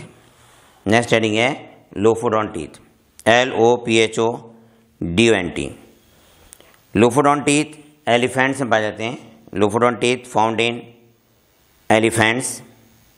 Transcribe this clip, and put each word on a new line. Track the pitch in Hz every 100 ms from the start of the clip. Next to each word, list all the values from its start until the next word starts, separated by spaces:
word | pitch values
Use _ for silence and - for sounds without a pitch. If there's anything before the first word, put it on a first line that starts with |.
| - - _ _ _ _ _ _ 95
Next | 113 117
heading | 113 110
है | 107 123 151 - - _ -
lophodont | 107 113 117 110 104
टीथ, | 92 73 - _ _ _ _ -
एल | 117 127
ओ | 101 117 120
पी | 117 113
एच | 110 113
ओ | 113 123 - - _ _ _ -
डी | 85 87 117
ओ |
एन | 104 87
टी, | 76 69 - - _ _ _ _ _ _ - _ _ _
लोफोडोंट | - 120 123 143 143
टीथ | 123 147 151 - - _ -
एलिफेंट्स | 120 123 131 131 135
में | 127
पाए | 110
जाते | 107 101
हैं। | 113 131 - - -
लोफोडोंट | 92 104 117 120 120
टीथ | 120 123 -
फाउंड | 107 110 110
इन | 117 120 - - _ _ _ _ _ _ _ _ -
एलिफेंट्स, | 110 110 110 107 120 135 - - - _ _ _